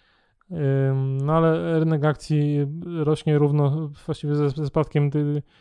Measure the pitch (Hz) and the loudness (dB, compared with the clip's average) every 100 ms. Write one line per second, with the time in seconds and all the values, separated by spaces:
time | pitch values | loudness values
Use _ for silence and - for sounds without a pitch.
0 | _ _ _ _ _ 170 139 135 135 135 | _ _ _ _ _ -4 0 2 0 0
1 | 135 135 139 160 165 160 170 160 160 160 | -2 -2 0 2 2 2 0 0 2 2
2 | 151 143 - 151 147 147 143 160 175 170 | 0 -2 -2 0 2 0 -2 -6 -8 -2
3 | 151 151 - 147 147 147 143 151 156 143 | 0 0 2 2 4 2 2 0 -6 -10
4 | - 147 147 147 147 139 147 160 151 151 | -10 -6 -2 0 0 -2 -2 -2 0 0
5 | 147 151 147 147 - _ | 0 0 -2 -2 -6 _